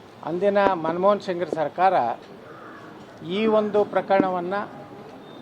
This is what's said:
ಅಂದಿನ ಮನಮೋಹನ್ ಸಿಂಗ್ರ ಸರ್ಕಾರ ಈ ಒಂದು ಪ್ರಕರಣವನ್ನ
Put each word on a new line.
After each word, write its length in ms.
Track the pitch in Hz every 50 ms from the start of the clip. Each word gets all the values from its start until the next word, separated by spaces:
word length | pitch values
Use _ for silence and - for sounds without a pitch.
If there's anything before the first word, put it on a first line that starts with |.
| - - - - -
ಅಂದಿನ 340 | 151 165 180 196 202 202 202 196 190
ಮನಮೋಹನ್ 480 | 190 165 156 160 165 180 185 202 208 196
ಸಿಂಗ್ರ 300 | - 196 175 175 180 156 160 160
ಸರ್ಕಾರ 320 | 151 143 - 170 180 190 185 151 123 120 120 - - - - - - - - - - - - - - - - - - - - - 156 160 180 208
ಈ 80 | 220
ಒಂದು 380 | 220 214 214 214 208 196 208 202
ಪ್ರಕರಣವನ್ನ 680 | 202 - 190 - - 196 196 190 185 185 180 175 175 196 202 220 - - - - - - - - - - - - - - -